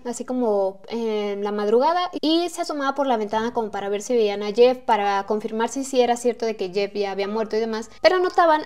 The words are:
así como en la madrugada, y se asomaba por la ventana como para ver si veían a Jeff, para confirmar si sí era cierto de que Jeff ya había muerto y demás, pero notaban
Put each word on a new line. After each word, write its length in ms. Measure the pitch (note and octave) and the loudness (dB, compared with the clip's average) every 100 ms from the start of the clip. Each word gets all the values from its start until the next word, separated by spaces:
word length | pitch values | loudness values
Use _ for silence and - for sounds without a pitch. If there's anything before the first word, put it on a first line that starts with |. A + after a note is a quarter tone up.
| B3 | -10
así 200 | A#3+ A#3+ | -8 -6
como 560 | B3+ A#3+ G3+ F#3+ G3 - | -2 0 2 0 -4 -8
en 540 | A#3 A3+ G#3+ G#3 G3+ | -6 -4 -2 -4 -4
la 100 | G#3 | -4
madrugada, 580 | G#3 G#3 A3+ D4 F4 F4+ D4+ | -2 0 2 4 2 -2 -2
y 280 | D4 E4 F4 | 0 2 0
se 120 | E4+ | -4
asomaba 320 | E4+ D4+ C4+ | -6 -4 -2
por 140 | C#4 C4+ | -2 0
la 100 | A#3 | 0
ventana 360 | G#3 A3 A3+ | -2 -2 -2
como 180 | A#3+ G#3+ | -2 -4
para 180 | G3+ G3+ | -4 -4
ver 120 | G3+ | -4
si 120 | G#3 | 0
veían 300 | A#3+ G#3+ G3+ | 2 2 0
a 80 | G#3 | -2
Jeff, 260 | G3+ B3 B3+ | 4 4 4
para 480 | - G#3+ G3+ G3 G3 | 0 0 2 0 -2
confirmar 440 | G#3+ A3 A3 A#3 | -4 -4 -2 -2
si 160 | C4+ C4 | -4 -2
sí 160 | C4 | 2
era 160 | A#3+ A#3+ | 2 2
cierto 280 | B3 A3+ A3+ | 0 -2 -2
de 120 | A3 | -4
que 120 | F#3 | -4
Jeff 240 | F#3 G3 | -2 -2
ya 180 | G#3 G3 | -2 -4
había 180 | F#3+ G3 | -2 -4
muerto 260 | G#3+ G#3+ G#3+ | -2 -2 -2
y 60 | |
demás, 280 | A3+ A3 A3+ - | -2 -4 -8 2
pero 180 | D#4+ F#4 | 4 6
notaban 420 | F4+ F4+ E4+ D#4 | 4 4 6 4